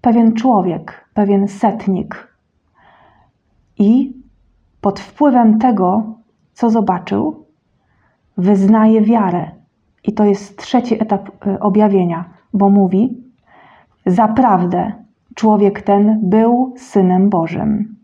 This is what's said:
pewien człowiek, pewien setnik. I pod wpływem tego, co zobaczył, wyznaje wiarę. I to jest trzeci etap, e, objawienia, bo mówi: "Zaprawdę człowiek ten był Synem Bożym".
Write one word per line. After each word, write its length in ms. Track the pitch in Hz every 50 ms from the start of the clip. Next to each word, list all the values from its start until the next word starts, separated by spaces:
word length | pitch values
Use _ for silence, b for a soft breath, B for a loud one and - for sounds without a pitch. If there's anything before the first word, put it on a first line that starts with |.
pewien 320 | - 247 220 240 226 226 220
człowiek, 720 | - - 262 240 202 180 180 165 170 160 - - - _ _ _
pewien 340 | - 208 202 202 196 196
setnik. 880 | 196 - - - 214 196 - - 196 190 - - - - - - _ _ _ _ _ _ _ _ _ b b b b b b b b b b b b b _ _ _ _ _ _ _ _ -
I 380 | 202 202 226 262 277 277 - - - _ _ _ _ _ _ _ _ _ _ _
pod 180 | - 202 202 -
wpływem 600 | - - - - 302 294 254 247 233 220 214 220
tego, 440 | 240 254 226 196 190 180 190 220 214 - - _ _ _ _ _ _ _ _
co 160 | _ - 226
zobaczył, 760 | 220 233 208 190 180 175 175 - 202 202 240 302 311 - - _ _ _ _ _ _ _ _ _ _ _ _ _ _ _ _ _ _
wyznaje 640 | - 180 190 208 190 190 196 220 220 214 220 220 220
wiarę. 500 | 214 214 233 226 202 185 170 175 151 156 - - _ _ _ _ _ _ _ _ _
I 100 | - 214
to 120 | 214 214
jest 320 | 208 196 196 - - -
trzeci 440 | - - - - 247 240 240 226 214
etap, 460 | 220 - 208 196 196 - - _ -
e, 120 | 202 196 196
objawienia, 680 | 202 208 190 214 214 208 196 190 180 175 170 165 175 b b b b b -
bo 160 | 196 196 196
mówi: 540 | 202 202 196 185 185 190 220 262 233 - - - _ _ b b b b b b b b b b b b _
"Zaprawdę 840 | 185 180 180 226 214 220 240 254 240 196 180 180 175 180 175 - 214 202 - - _ _ _ _ _ -
człowiek 460 | - - 220 214 202 208 196 196 202
ten 380 | - - 202 202 208 208 220 214 220
był 500 | 180 190 220 226 233 240 247 254 262 -
Synem 520 | - - - - 208 185 185 180 185 190 202
Bożym". 640 | 214 170 165 160 165 - - 73 143 143 208 - - _